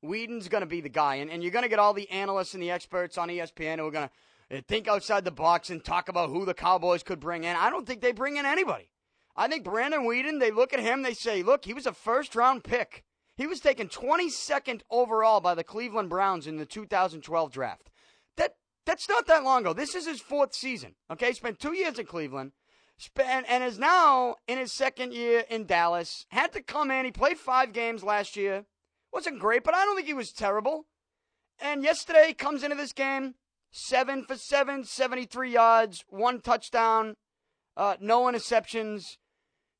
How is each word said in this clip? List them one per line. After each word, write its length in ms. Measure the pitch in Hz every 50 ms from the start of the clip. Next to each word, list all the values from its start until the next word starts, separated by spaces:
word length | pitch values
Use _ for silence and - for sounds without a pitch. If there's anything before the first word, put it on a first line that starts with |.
| 147
Weeden's 440 | 156 202 220 233 226 233 226 180 175
gonna 180 | 220 208 185
be 160 | 151 170 170
the 80 | 147 139
guy, 240 | 113 156 147 139 135
and, 160 | 135 143 156
and 120 | 170 170
you're 80 | 175 175
gonna 180 | 185 240 247 226
get 100 | 214 208
all 160 | 208 208 202
the 160 | 202 202 -
analysts 420 | 185 190 196 196 196 190 180 -
and 100 | 190 190
the 80 | 175 175
experts 460 | 175 175 - - 180 180 180 165 -
on 140 | 180 170 175
E 100 | 175 175
S 100 | 165 165
P 160 | - - 160
N 120 | 156 160 165
who 80 | 156
are 40 | 151
gonna, 200 | 147 156 143 131 - _ _ _ _ _ _ _ 135
uh, 60 | 139 - -
think 180 | 208 226 196
outside 380 | 220 208 196 - - 208 196 180
the 60 | 180
box 400 | 143 139 156 170 170 170 - -
and 120 | 175 160
talk 280 | - - 170 180 - -
about 180 | 175 175 170 131
who 160 | 139 180 196
the 80 | 185
Cowboys 500 | 170 - 165 180 185 175 170 180 175 165
could 180 | - - 185 147
bring 240 | 139 170 175 165 165
in. 120 | 170 175
I 140 | 165 190 240
don't 160 | - 370 233
think 160 | 240 254 208
they 100 | 254 247
bring 240 | 233 214 262 285 285
in 80 | 285 277
anybody. 460 | 277 285 370 381 233 147 104 90 _ _ _ _ _ _ _ _ _ _
I 120 | - 214 262
think 160 | 311 302 170
Brandon 380 | 175 202 226 254 294 311 294
Weeden, 380 | 247 233 233 254 269 302 311 285
they 100 | 247 220
look 220 | 214 226 254 254
at 80 | 285 254
him, 220 | 220 247 - 277
they 120 | 262 247 -
say, 280 | - - 226 208 185
"Look, 220 | 175 220 277 - -
he 100 | 190 240
was 120 | 285 247
a 60 | 240
first-round 720 | 165 - - 226 233 277 285 - - 226 240 262 262 233 -
pick. 400 | - 240 240 - - - - - _ _ _ _ _ _
He 100 | - 269
was 140 | 320 359 254
taken 280 | - 285 254 226 202 175
twenty-second 920 | - - 247 277 311 359 359 302 - - - - 285 277 - 262 233 202 - -
overall 500 | 226 247 247 220 226 220 220 220 214 196
by 140 | 175 180 175
the 100 | 165 165
Cleveland 460 | - 190 220 247 233 202 220 196 165
Browns 360 | 170 185 196 196 185 165 135
in 120 | 156 156 156
the 80 | 151
two 180 | - - 214 214
thousand 380 | - 208 185 185 180 165 156
twelve 280 | - 151 165 165 156 139
draft." 380 | 117 135 127 110 87 - _ _ _ _ _ _ _ _ _ _ _
That, 200 | - 622 - - _ _ _ _ _ _
that's 240 | 311 359 - - -
not 180 | 403 466 - -
that 160 | 320 311 262
long 180 | 262 269 262
ago. 100 | 202 170
This 220 | 160 214 294 277 -
is 120 | 359 302
his 140 | 330 294 220
fourth 340 | - - 285 285 277 277 -
season, 400 | - 247 269 247 160 123 87 - _ _ -
okay? 220 | 165 - 240 247
Spent 260 | 247 - - 233 190 -
two 160 | - 302 339
years 240 | 381 370 320 240 233
in 80 | 190
Cleveland, 460 | - 170 165 151 131 135 135 131 139 - _ _ _ _ _ _ _ _ _
sp-, 240 | - - _ 262 262
and, 220 | 254 262 262 240 -
and 160 | 247 254 254
is 140 | 247 214 202
now 580 | 269 320 359 359 330 294 269 254 254 240 - - _
in 120 | - 247 262
his 140 | 254 -
second 420 | - - 269 262 - - 254 247 240
year 300 | 233 240 233 233 233 226 -
in 160 | 226 226 208
Dallas. 640 | 180 180 170 170 170 175 175 170 - - - - _
Had 240 | 185 247 320 339
to 100 | - -
come 280 | - - - 294 294 269
in. 160 | 262 262 262
He 40 | 247
played 280 | - - 254 311 349 -
five 340 | - 262 254 262 262 226
games 320 | 196 233 233 226 226 208 190
last 320 | 208 208 208 196 - -
year. 300 | 208 196 196 190 196 202 _ _ _ _ _ _ _ _ _
Wasn't 280 | - 359 311 339 277 190
great, 240 | 185 220 233 247 -
but 100 | 311 339
I 100 | 370 392
don't 120 | 415 403
think 120 | 381 294 302
he 60 | 294
was 180 | 262 220 -
terrible. 540 | - - 214 202 208 214 208 269 320 311 - _ _ _ _ _ _ _ _ _ _ _ _ _ _ -
And 220 | - 285 294 277
yesterday, 420 | 269 311 330 - - - 330 311 311 320
he 60 | -
comes 280 | - 262 285 294 262
into 140 | 277 285 294
this 160 | 285 294 247
game, 440 | - 269 269 269 269 269 269 262 247 _ _ _ _ _ _ _
seven 540 | - - - - 262 254 262 262 277 269 -
for 120 | - 269
seven, 480 | - - - 277 277 269 277 277 269 233
seventy-three 680 | - - - 262 240 247 254 247 - - 247 262 240
yards, 520 | 226 233 226 226 226 226 226 208 170 - - _
one 320 | 190 208 226 247 247 214
touchdown, 760 | - 240 247 233 - - - 233 226 226 220 220 220 214 208 - _ _ _ _ _ _ _ _ _ _ _
uh, 200 | - 202 202 180 -
no 240 | 196 214 233 247 247
interceptions. 920 | 247 240 214 - - 240 220 - - 226 226 220 214 214 202 170 - - _ _ _ _ _ _ _ _ _ _ _ _